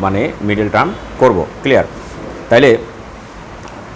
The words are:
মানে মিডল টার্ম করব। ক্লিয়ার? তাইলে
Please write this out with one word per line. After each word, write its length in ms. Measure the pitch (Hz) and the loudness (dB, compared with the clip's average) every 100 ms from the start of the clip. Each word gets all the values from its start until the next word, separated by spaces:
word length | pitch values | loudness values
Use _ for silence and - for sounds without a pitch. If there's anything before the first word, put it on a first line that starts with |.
মানে 160 | 95 98 143 - 104 | -2 0 -2 -4 -2
মিডল 220 | 104 104 | 0 2
টার্ম 160 | 107 151 214 - - | 2 0 -2 -12 2
করব। 180 | 127 98 78 - | 4 4 0 -4
ক্লিয়ার? 240 | 139 117 82 - - - - - - | 2 2 2 -4 -14 -14 -12 -14 2
তাইলে 200 | 117 135 113 - - - - - - - - - - - | 6 6 4 0 -14 -16 -18 -18 -18 -16 -16 -16 -16 -14